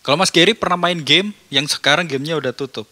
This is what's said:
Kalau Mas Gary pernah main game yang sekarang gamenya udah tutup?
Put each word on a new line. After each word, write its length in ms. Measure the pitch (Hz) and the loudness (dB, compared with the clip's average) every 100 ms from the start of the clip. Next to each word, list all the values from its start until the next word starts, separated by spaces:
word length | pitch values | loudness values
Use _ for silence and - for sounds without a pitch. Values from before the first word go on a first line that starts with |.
Kalau 140 | - | 0
Mas 160 | 160 185 | 0 2
Gary 240 | 170 180 | 4 4
pernah 240 | 226 175 180 | 2 -2 -2
main 240 | 175 175 | 0 -2
game 320 | 135 160 208 202 _ | 2 2 2 -8 _
yang 160 | 139 143 | -4 -2
sekarang 400 | - 135 151 175 | -2 2 0 0
gamenya 320 | 135 147 160 | -4 -2 -4
udah 160 | 131 | -4
tutup? 320 | 120 139 - 107 | -6 -10 -10 -14